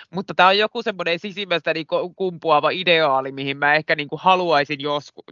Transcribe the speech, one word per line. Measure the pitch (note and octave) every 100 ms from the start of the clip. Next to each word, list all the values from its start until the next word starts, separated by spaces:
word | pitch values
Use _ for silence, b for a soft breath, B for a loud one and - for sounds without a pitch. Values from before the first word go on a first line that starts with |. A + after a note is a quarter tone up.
| B
Mutta | F3+ F#3+
tää | E3+ F3+
on | G3+
joku | G#3+ A#3+
semmonen | A3 F#3+ E3+ E3+
sisimmästäni | G#3 F#3 G3 E3+ E3 D#3+
ko-, | D#3 E3+ F3 -
kumpuava | F#3 E3 D#3+ D3 D3
ideaali, | D#3+ F#3 E3 D#3 C3+ C3+
mihin | C3+ C#3 C#3+
mä | C#3+
ehkä | D3+ D#3 D#3+
niinku | D3 D3+
haluaisin | F#3 F#3 F3 D3 C#3+ C#3+
josku-, | C#3+ D3 - - -